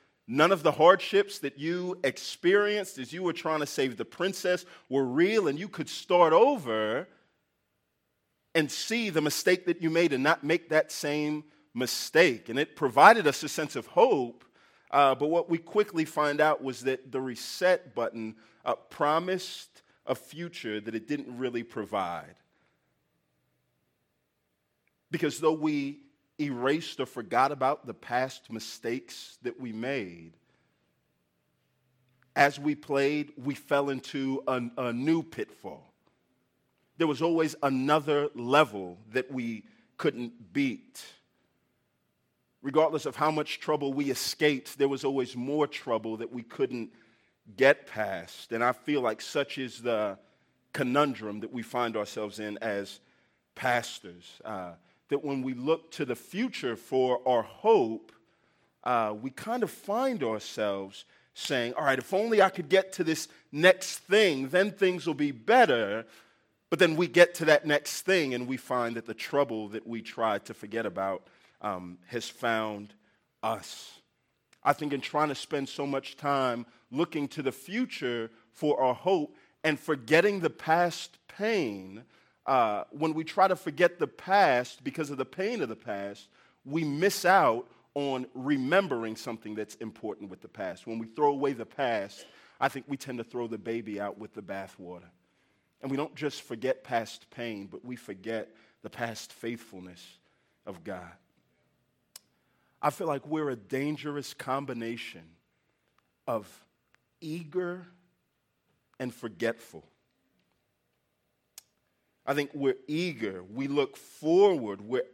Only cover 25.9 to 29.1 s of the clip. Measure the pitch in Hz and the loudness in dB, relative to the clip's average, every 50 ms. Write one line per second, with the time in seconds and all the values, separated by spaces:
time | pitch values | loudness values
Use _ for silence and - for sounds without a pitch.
25.9 | 143 - - _ _ _ _ _ _ - 151 143 131 120 123 135 147 165 160 - | -8 -12 -18 _ _ _ _ _ _ -6 -4 -4 -4 -2 0 0 0 0 -2 -6
26.9 | - - 131 - - 131 110 92 117 120 135 139 147 131 131 131 147 - - 120 | -6 -6 -8 -6 -8 -10 -8 0 2 2 2 2 2 0 -2 -2 -2 -2 -6 -12
27.9 | 104 - - - 120 123 131 131 - - - - 113 110 - - - - - 113 | -14 -14 -10 -4 -2 -2 -2 -2 -6 -12 -14 -12 -10 -10 -10 -12 -14 -8 -6 -6
28.9 | 120 135 - - | -6 -6 -8 -12